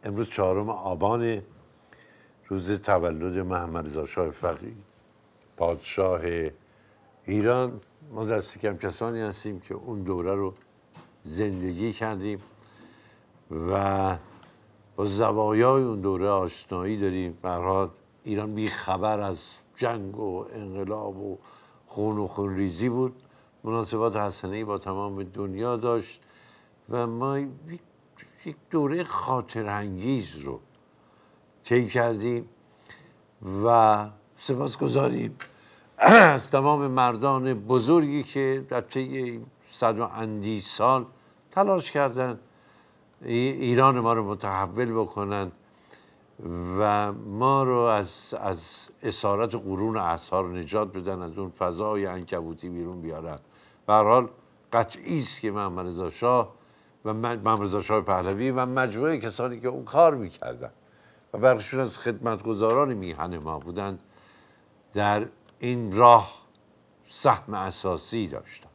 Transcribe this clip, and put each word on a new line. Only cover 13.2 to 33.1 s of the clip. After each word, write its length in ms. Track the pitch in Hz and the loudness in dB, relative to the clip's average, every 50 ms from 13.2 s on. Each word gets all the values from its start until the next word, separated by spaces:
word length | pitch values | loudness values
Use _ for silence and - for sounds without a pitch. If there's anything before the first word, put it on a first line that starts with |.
| _ _ _ _ _ _ 82 80 82 87 | _ _ _ _ _ _ -8 -6 -2 0
و 460 | 95 98 98 98 98 98 95 95 92 85 - - - - - - - _ _ _ _ _ _ _ _ | 0 2 2 2 0 2 0 0 -2 -4 -8 -16 -20 -20 -20 -20 -20 _ _ _ _ _ _ _ _
با 80 | - 101 | -4 -4
زوایای 760 | 104 98 101 113 110 107 107 107 107 107 107 117 127 135 135 131 | -2 0 0 2 2 2 2 2 2 4 4 6 6 6 4 2
اون 180 | 123 110 101 | 0 -2 -2
دوره 280 | 92 98 95 90 92 101 | -2 -2 0 0 2 2
آشنایی 720 | 101 98 92 87 - - - _ 98 90 90 98 110 104 | 2 2 0 -2 -6 -10 -12 _ -6 -4 -4 -4 -4 -2
داریم. 380 | 98 98 92 92 92 87 82 - - | -2 -2 -2 -2 -4 -6 -8 -8 -6
به 80 | 92 | -6
هر 100 | 90 87 | -4 -2
حال 300 | 87 92 95 95 98 87 - _ _ _ _ _ _ | 0 0 0 0 0 -2 -6 _ _ _ _ _ _
ایران 300 | - 107 101 104 107 107 | -6 -6 -4 -4 -4 -4
بیخبر 680 | 104 107 104 - - - - 92 92 92 107 107 101 | -4 -4 -4 -4 -6 -4 -4 -4 -2 0 -2 -2 -2
از 360 | 104 98 92 82 - - - - _ _ _ | -2 -6 -6 -8 -10 -18 -20 -20 _ _ _
جنگ 420 | - 131 120 117 113 98 95 98 104 | -4 -4 -4 -2 -4 -8 -10 -10 -8
و 280 | 107 101 90 90 - - - | -8 -6 -6 -6 -8 -10 -12
انقلاب 640 | 113 104 95 95 98 98 95 107 107 107 104 98 | -14 -12 -10 -8 -8 -6 -6 -6 -6 -6 -8 -10
و 220 | 95 101 101 92 - - - - - - - - - _ | -8 -10 -10 -10 -12 -14 -20 -20 -20 -20 -20 -20 -20 _
خون 320 | _ - - 104 107 107 104 | _ -6 -4 -2 -2 -2 -2
و 80 | 104 | -4
خونریزی 640 | 92 - - 101 98 95 95 98 95 87 80 117 123 | -6 -4 -4 -4 -4 -2 -2 -2 -2 -2 -2 -2 -2
بود. 340 | 117 123 127 127 127 - - _ _ _ _ _ _ _ _ | 0 0 -2 -2 -4 -8 -20 _ _ _ _ _ _ _ _
مناسبات 520 | 110 113 117 110 98 117 110 110 117 101 | -4 -2 -2 -2 -2 -2 0 0 0 0
حسنه‌ای 480 | 107 104 101 95 - - 92 98 107 110 | 0 -2 -4 -4 -6 -8 -8 -6 -6 -4
با 140 | 104 101 95 | -4 -6 -6
تمام 440 | - 98 95 95 101 101 98 98 98 | -4 -6 -6 -6 -6 -6 -6 -8 -10
دنیا 540 | 90 92 - 101 98 95 95 113 120 120 | -10 -8 -8 -8 -8 -6 -4 -4 -2 -2
داشت 440 | 113 110 120 117 117 95 - - - _ _ _ - - - - - _ _ _ _ _ - | -2 0 0 0 0 -2 -6 -16 -20 _ _ _ -20 -20 -20 -20 -20 _ _ _ _ _ -8
و 160 | - 123 120 | -4 -4 -4
ما 320 | 117 113 117 127 135 139 139 | -4 -4 -4 -4 -2 -2 -2
یک، 100 | 143 139 127 139 - 160 170 175 _ _ _ _ _ _ _ - - - _ _ - | -4 -6 -10 -14 -16 -16 -16 -18 _ _ _ _ _ _ _ -20 -20 -20 _ _ -14
یک 120 | - 147 - _ _ | -14 -14 -14 _ _
دوره 340 | - 165 147 139 147 175 180 | 0 0 2 2 0 -2 -4
خاطرانگیز 1300 | 170 - - - - 131 127 117 - - 110 107 104 101 104 104 101 95 90 98 120 139 127 101 78 80 | -4 -4 -6 -2 -2 -2 -2 -2 -4 -6 -6 -4 -4 -4 -4 -4 -6 -8 -6 -2 -2 -2 -2 -2 -6 -10
رو 240 | 78 69 69 65 57 - _ _ _ _ _ _ _ _ _ _ _ _ _ _ _ _ _ _ _ _ | -12 -10 -10 -10 -12 -14 _ _ _ _ _ _ _ _ _ _ _ _ _ _ _ _ _ _ _ _
طی 240 | - 120 123 123 104 | 2 4 4 4 4
کردیم 600 | - 127 117 117 117 107 104 120 120 120 117 - - _ _ _ _ _ _ - - - - - | 2 2 2 2 2 0 -2 -2 -2 -4 -6 -8 -18 _ _ _ _ _ _ -20 -20 -20 -20 -20